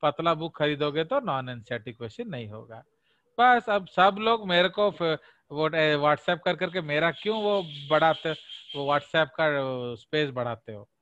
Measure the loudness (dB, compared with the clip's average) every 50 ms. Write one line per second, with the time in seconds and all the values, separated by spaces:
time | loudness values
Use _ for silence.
0 | 0 -2 -2 0 -2 -2 -2 -2 -4 -10 -4 -2 -2 -2 0 0 -2 -2 -2 -2
1 | -4 -2 -2 -4 -2 -2 -4 -4 -6 -8 -10 -12 -10 _ -10 -8 -8 -12 -14 _
2 | -12 -14 -10 -12 -12 -10 -10 -10 -10 -12 -14 -16 -16 -16 -20 -20 -20 _ _ _
3 | _ _ _ _ _ _ _ 2 4 6 6 4 2 0 -2 -2 -2 -2 2 4
4 | 4 4 4 4 2 2 2 2 0 2 4 4 4 4 2 2 0 0 0 0
5 | -2 0 0 -2 _ -14 _ _ _ _ -6 -2 -2 0 2 2 4 4 4 4
6 | 4 4 2 2 2 -2 -2 0 0 -2 -2 -2 -4 -4 -4 -6 -4 -2 0 2
7 | 2 0 0 -2 -4 -4 -4 -2 0 0 0 0 -2 -4 -12 -14 -4 2 2 4
8 | 4 4 2 2 -2 -6 -6 -6 -10 -20 -20 -20 -20 -14 -10 -6 -2 0 0 0
9 | 0 0 0 0 0 0 0 0 0 0 2 0 -2 -2 -4 -6 -6 -8 -10 -12
10 | -12 _ -2 -2 -2 -2 -2 -4 -4 -4 -6 -8 _ -16 -16 -16 -16 _ _ _